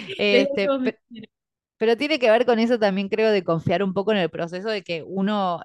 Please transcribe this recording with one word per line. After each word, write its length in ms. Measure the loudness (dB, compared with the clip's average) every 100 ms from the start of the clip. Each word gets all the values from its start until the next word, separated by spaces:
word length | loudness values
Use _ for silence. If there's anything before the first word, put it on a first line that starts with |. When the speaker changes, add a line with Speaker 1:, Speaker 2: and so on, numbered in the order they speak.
| -10
Speaker 1:
Les 120 | -2
Speaker 2:
Este, 440 | 2 4 2 0
Speaker 1:
dejo 160 | -2 0
mi 140 | -2
Speaker 2:
pe-, 60 | -6 _ -20 -20 _ _ _ _ _
pero 200 | 0 0
tiene 220 | 0 2
que 120 | 4
ver 160 | 4 4
con 120 | 2
eso 200 | 2 2
también, 300 | 2 0 -2
creo, 220 | 0 2
de 100 | 2
confiar 380 | 0 -2 0 0
un 100 | 0
poco 200 | -2 0
en 60 | 0
el 120 | 0
proceso 380 | -4 -8 -6 -6
de 140 | -6
que 200 | -6 -8 -6
uno, 540 | -4 -2 0 -2 -4